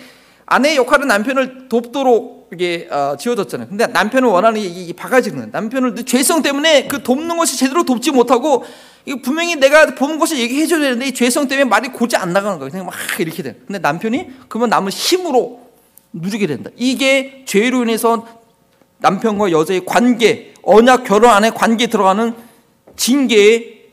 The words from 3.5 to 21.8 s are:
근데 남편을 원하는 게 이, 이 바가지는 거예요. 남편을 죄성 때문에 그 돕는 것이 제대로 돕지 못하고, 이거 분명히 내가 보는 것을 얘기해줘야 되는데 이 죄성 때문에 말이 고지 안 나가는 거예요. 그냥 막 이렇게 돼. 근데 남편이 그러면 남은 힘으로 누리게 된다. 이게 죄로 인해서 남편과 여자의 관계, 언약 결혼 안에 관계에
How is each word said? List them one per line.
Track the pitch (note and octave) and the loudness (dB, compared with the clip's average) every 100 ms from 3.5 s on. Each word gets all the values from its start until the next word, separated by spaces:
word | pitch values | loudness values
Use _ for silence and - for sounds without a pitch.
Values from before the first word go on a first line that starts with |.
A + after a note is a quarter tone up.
| C3+ A#2 | -8 -10
근데 | G3+ A3+ | -4 -2
남편을 | B3 G#3+ B3+ B3+ | 0 0 2 2
원하는 | F3+ A3 G#3+ | 4 2 0
게 | G3+ | -4
이, | F3 E3+ | -10 -12
이 | |
바가지는 | E3+ F3 B3+ A3+ C#3 | -12 -2 0 0 -6
거예요. | A2 | -8
남편을 | D3 G#3+ C4 B3+ G3 | -8 -6 -2 -4 -4
죄성 | - A#3+ C#4 E4 | -2 0 2 0
때문에 | - C#4 D#4 D4 - | 0 0 2 2 2
그 | C#4+ | -6
돕는 | - C4 E4 E4+ | -2 -2 -2 -2
것이 | E4 C4+ | -2 -2
제대로 | C4 C4+ | -2 0
돕지 | E4+ A#3+ - | 0 -2 0
못하고, | C4+ A#3+ B3+ D4 C4+ - - - _ - | 2 2 2 2 -2 -2 -16 -20 _ -12
이거 | C4+ | -8
분명히 | - D#4 E4+ | -4 -2 -2
내가 | E4 C4+ D4 C#4+ | 2 4 6 4
보는 | B3+ C#4 D#4 | 2 -4 -2
것을 | D#4+ D#4 | -2 -2
얘기해줘야 | A#3 C4+ D#4 E4 | -2 -2 0 0
되는데 | C#4+ A#3+ C4+ | 0 -2 -4
이 | |
죄성 | C4 A#3+ B3 C#4 | -2 0 0 -2
때문에 | C4+ | 0
말이 | C4+ G#3 B3+ | 2 2 0
고지 | C4 A#3 D4 | -4 -2 -2
안 | F#3 | 0
나가는 | F#3 G3+ F3 | -2 -2 -6
거예요. | C3+ | -8
그냥 | F3 F#3+ | -10 -10
막 | - - - | -10 -10 -6
이렇게 | E3 D#3+ | -6 -6
돼. | C3+ G#2 | -12 -14
근데 | - G3 | -12 -4
남편이 | D3+ E3 A3 B3+ F#4 - _ | -2 -2 -4 -6 -8 -16 _
그러면 | A3 A#3+ | -4 0
남은 | D#3+ G3 | 0 -2
힘으로 | F#3+ - F4+ F4+ B3+ E3 - - _ _ _ _ | -4 -2 -2 0 0 -2 -6 -20 _ _ _ _
누리게 | F3+ E3+ G#3+ F#3+ | -12 -8 -4 -4
된다. | B2 G2+ - | -4 -10 -6
이게 | B3 B3+ C4+ C4+ C4 - - | -4 0 2 0 -2 -12 -2
죄로 | G3+ A#3+ B3+ | 0 2 0
인해서 | A3+ A3+ A#3 A3+ G#3+ - _ _ _ _ _ _ | 0 0 0 -2 -6 -20 _ _ _ _ _ _
남편과 | D3+ F#3 A3 G3+ G#3 | -2 0 -2 0 0
여자의 | D#3+ D#3+ F#3 F3+ | 2 0 -2 0
관계, | F#3 A#3+ A3+ G#3+ C#3+ - - | 2 2 4 2 0 -6 -10
언약 | - G3+ A#3+ B3+ | 4 6 6 4
결혼 | B3 G3+ A#3+ | 2 4 6
안에 | G#3 A3 | 6 2
관계에 | A3 G3 A3+ | 0 0 0